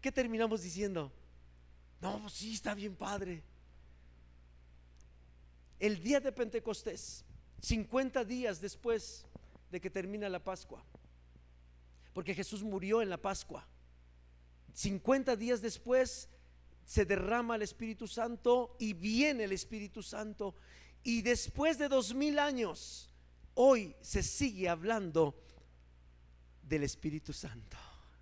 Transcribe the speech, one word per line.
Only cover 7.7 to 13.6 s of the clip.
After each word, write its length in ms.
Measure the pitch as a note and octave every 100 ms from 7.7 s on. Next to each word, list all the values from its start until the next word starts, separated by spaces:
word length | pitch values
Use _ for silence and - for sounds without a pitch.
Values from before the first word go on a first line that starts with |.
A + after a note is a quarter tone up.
| A3+ G#3 B3 C4+ C4+
días 380 | G#3+ B3 B3 F3
después 640 | G3 - A#3+ A3+ - - - - - - -
de 120 | F3+
que 80 | F#3+
termina 400 | - F#3 G#3 G3+
la 120 | F3+
Pascua, 420 | - F#3 - B2 - - - - - - - - - - - - -
porque 200 | - F3
Jesús 300 | F3 F#3+ G#3+
murió 380 | G#3+ F#3+ F#3 A3
en 80 | G#3+
la 80 | F3
Pascua, 500 | G3+ G3 - -